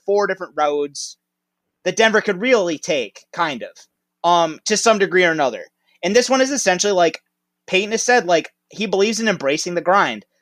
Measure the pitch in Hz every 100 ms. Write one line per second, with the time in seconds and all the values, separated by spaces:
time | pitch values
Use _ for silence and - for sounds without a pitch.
0 | - 202 196 180 170 147 151 147 143 143
1 | - - _ _ _ _ _ _ 185 175
2 | 226 214 214 180 247 240 175 151 - 151
3 | 104 - _ - 165 127 98 - - _
4 | _ _ 170 175 165 151 - 208 233 214
5 | 190 180 180 156 135 107 82 _ _ _
6 | 175 220 233 262 262 277 196 180 208 185
7 | 175 - _ _ _ _ - 190 208 220
8 | - 240 175 170 - _ _ - 208 190
9 | 208 214 220 185 139 151 180 175 156 196
10 | 156 110 - _